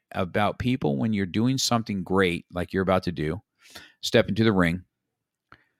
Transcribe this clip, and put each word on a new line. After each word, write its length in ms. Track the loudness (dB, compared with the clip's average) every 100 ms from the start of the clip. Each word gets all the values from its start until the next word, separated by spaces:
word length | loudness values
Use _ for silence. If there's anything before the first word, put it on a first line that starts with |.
| _
About 460 | -6 -4 0 -2 -2
people, 360 | -2 -2 -2 -2
when 160 | -2
you're 140 | -2 -2
doing 320 | 0 0 0
something 460 | 0 0 0 -4
great, 400 | 0 2 2 0 -6
like 200 | -8 -4
you're 100 | -2
about 180 | 2 2
to 80 | 0
do, 300 | -4 -4 -4 -10 _ -20 -20 -20 _
step 280 | 0 2 2
into 160 | 2
the 80 | 2
ring, 300 | 4 2 0 -8 _ _ _ _ _ _ -20 _ _